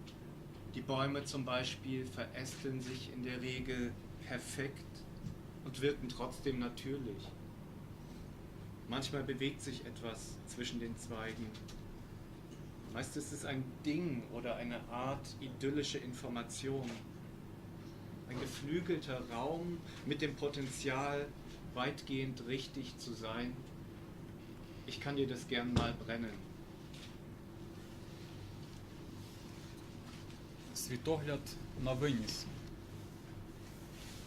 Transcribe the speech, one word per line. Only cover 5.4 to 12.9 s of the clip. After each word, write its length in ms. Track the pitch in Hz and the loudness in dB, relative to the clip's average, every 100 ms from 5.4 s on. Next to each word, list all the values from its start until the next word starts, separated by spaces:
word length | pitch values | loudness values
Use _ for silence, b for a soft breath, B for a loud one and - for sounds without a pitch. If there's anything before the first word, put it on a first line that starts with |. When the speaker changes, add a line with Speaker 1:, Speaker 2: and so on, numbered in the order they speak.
| - - | -6 -6
Speaker 1:
und 160 | - - | -4 4
wirken 280 | - - 123 | 6 6 2
trotzdem 500 | - 123 - 139 127 | 0 -2 0 2 4
natürlich. 640 | 123 - 135 139 120 98 - - - - - - - - - - - - - - - - - | 2 0 0 0 0 -2 -4 -6 -8 -8 -8 -8 -8 -8 -8 -8 -8 -8 -8 -6 -6 -6 0
Manchmal 340 | 127 135 143 135 | 2 4 2 2
bewegt 280 | 127 135 - | 4 4 4
sich 220 | - 120 110 | 0 -2 -2
etwas 460 | 110 117 107 - - - | -2 -2 -2 -4 -6 -4
zwischen 320 | - 120 120 | -2 0 2
den 160 | 117 117 | 0 -2
Zweigen. 500 | - 113 110 110 110 110 - - - - - - - - - - - - - | -2 -2 0 0 -2 -4 -6 -6 -6 -6 -6 -8 -8 -8 -8 -8 -8 -8 -4